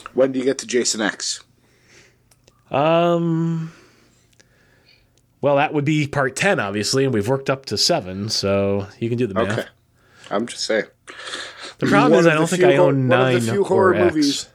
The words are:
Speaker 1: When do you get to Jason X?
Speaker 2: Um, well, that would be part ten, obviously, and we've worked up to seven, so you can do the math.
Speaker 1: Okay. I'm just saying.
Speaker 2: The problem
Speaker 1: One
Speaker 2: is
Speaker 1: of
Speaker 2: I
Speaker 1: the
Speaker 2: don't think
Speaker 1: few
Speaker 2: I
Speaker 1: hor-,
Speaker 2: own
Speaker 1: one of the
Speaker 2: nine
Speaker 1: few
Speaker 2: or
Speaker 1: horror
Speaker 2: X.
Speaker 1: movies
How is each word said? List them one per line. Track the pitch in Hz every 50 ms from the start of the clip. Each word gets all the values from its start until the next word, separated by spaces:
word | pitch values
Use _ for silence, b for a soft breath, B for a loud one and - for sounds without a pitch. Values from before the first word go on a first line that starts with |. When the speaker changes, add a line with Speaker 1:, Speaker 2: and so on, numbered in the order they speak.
| - - -
Speaker 1:
When | 120 135 135
do | 131 131
you | 123
get | 135 131 -
to | 117 110
Jason | 117 120 110 - - 107
X? | 107 92 - - - - - - - _ _ _ b b b b b b b b b b b b b b b _ _ _ _ _ _ _
Speaker 2:
Um, | - 135 147 160 165 170 170 170 170 170 170 170 165 165 165 165 165 165 160 160 B B B B B B B B B B B B B B B B B B B B B B B B B B B B B B _ _ _ _
well, | - 143 143
that | 139 147 147 151
would | 151 143
be | 147 156 151 147
part | 139 - 147 135 127 -
ten, | - 165 196 190 135
obviously, | 107 98 98 104 101 - 127 135 135
and | 135 123
we've | 107 98 113
worked | 135 135 135 -
up | 135 131 -
to | - 107 98
seven, | - - 175 156 98 90 92 98 104 110
so | - - - 98 98 98 98 101 101 101 98 - - -
you | 117 113
can | 120 117
do | 127
the | 101 95
math. | - - 98 110 110
Speaker 1:
Okay. | - - - _ _ _ b b b b b b b b
I'm | - 104 117
just | 117 - - -
saying. | - 110 107 - - - _ _ B B B B B B B B B B B B B B B
Speaker 2:
The | -
problem | - 202 202 240 - -
Speaker 1:
One | 185
Speaker 2:
is | 170
Speaker 1:
of | 165
Speaker 2:
I | 156
Speaker 1:
the | 156
Speaker 2:
don't | 160 170
think | 180 175 180
Speaker 1:
few | -
Speaker 2:
I | -
Speaker 1:
hor-, | - - -
Speaker 2:
own | 139 135 131 127
Speaker 1:
one | 123 123
of | 131
the | - - -
Speaker 2:
nine | - - -
Speaker 1:
few | 202 359
Speaker 2:
or |
Speaker 1:
horror | - - - 381 - -
Speaker 2:
X. | - - 349 -
Speaker 1:
movies | 156 147 143 135 - - - _